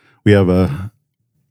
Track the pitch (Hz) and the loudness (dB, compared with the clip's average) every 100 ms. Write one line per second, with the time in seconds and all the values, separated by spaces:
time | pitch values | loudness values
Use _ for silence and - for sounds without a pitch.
0 | _ _ 104 101 92 90 90 76 101 _ | _ _ 0 2 2 0 -2 -6 -14 _
1 | _ _ _ _ _ | _ _ _ _ _